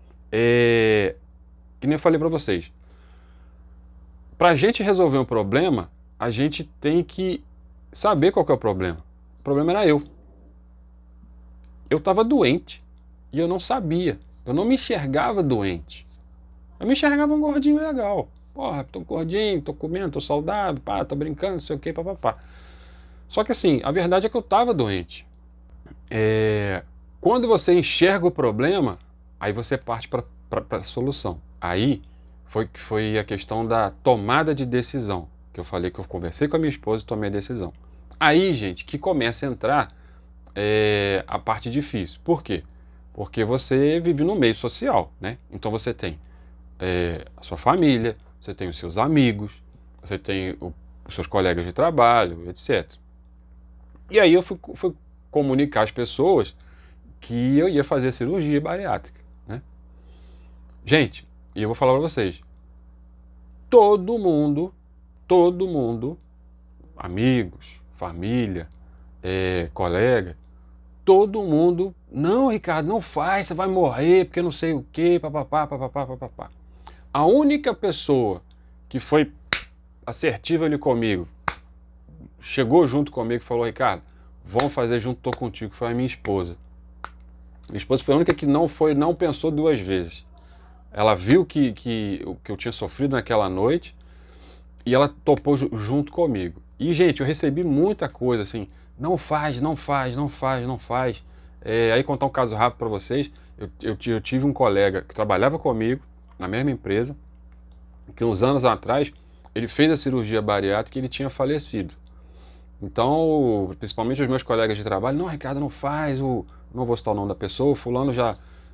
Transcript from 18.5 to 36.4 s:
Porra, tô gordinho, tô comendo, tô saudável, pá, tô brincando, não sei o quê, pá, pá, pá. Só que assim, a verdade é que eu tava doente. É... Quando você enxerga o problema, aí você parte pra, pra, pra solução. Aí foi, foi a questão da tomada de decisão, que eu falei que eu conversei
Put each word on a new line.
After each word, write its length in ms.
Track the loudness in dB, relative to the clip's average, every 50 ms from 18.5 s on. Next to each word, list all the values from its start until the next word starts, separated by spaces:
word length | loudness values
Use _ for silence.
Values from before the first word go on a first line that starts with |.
| -12
Porra, 300 | -8 -6 -6 -6 -6 -8
tô 160 | -10 -12 -14
gordinho, 600 | -10 -8 -6 -6 -4 -4 -2 -2 0 0 -2 -2
tô 120 | -4 -6 -8
comendo, 380 | -8 -8 -6 -4 -4 -4 -4
tô 80 | -6 -6
saudável, 640 | -4 -2 -2 -2 -2 -2 -4 -2 -2 -4 -4 -6 -6
pá, 220 | -4 -4 -4 -4
tô 100 | -4 -4
brincando, 380 | -4 -4 -6 -4 -4 -4 -4 -4
não 60 | -6
sei 160 | -8 -8 -8
o 20 | -8
quê, 140 | -6 -8 -8
pá, 100 | -6 -8
pá, 120 | -8 -8
pá. 220 | -4 -4 -4 -4 -4 -10 -20 -20 -20 -20 -20 -20 -20 -20 -20 -20 -20 -20 -20 -20 -20 -20 -4
Só 120 | -2 -2
que 120 | 0 0 -2
assim, 260 | 0 2 2 2 2 0
a 60 | 0
verdade 340 | -2 0 2 2 2 2 2
é 40 | 0
que 60 | -2
eu 60 | -4
tava 320 | -2 2 2 2 4 2 2
doente. 520 | 0 0 0 0 -2 -4 -8 -12 -20 -20 -20 -20 -20 -20 -20 -20 -20 -20 -20 -20 -20 -20 -20 -20 -20 -12 -6
É... 720 | -2 2 2 2 4 2 2 2 2 0 0 -2 -4 -4 -6 -10 -18 -20 -20 -20 -18 -2
Quando 260 | 0 2 2 2 4
você 260 | 4 2 4 4 4 4
enxerga 540 | 4 4 2 2 4 4 4 4 4 2
o 40 | 0
problema, 680 | 2 2 0 0 2 2 0 0 2 2 0 0 -2 -6 -12 -20 -20 -20 -20 -20 -12 -6
aí 140 | -4 -4 -4
você 240 | -4 -4 -4 -4
parte 320 | -4 -4 -6 -8 -8 -6 -6
pra, 160 | -6 -6 -6 -8 -14 -20 -12 -6
pra, 100 | -6 -6
pra 240 | -4 -4 -6 -6 -6
solução. 560 | -8 -6 -4 -4 -4 -4 -4 -6 -6 -8 -8 -14 -18 -14 -8
Aí 400 | -4 -2 0 2 2 2 0 -2 -6 -12 -20 -20 -20 -20 -20 -20 -20
foi, 220 | -6 -6 -4 -4 -4 -8
foi 440 | -16 -10 -6 -4 -2 -2 0 0
a 60 | -2 -2
questão 420 | -2 -6 -8 -6 -6 -4 -4 -2
da 260 | 0 0 0 0 -2
tomada 600 | -4 0 2 2 2 2 2 0 0 2 2 0 -2
de 120 | -2 -2
decisão, 640 | -2 -2 -2 -2 -4 -6 -6 -4 -4 -4 -6 -6 -10 -16 -20 -20 -16 -14
que 60 | -14
eu 40 | -10
falei 260 | -8 -6 -4 -4 -4
que 100 | -6 -8
eu 60 | -12
conversei 440 | -10 -10 -8 -8 -8 -4 -2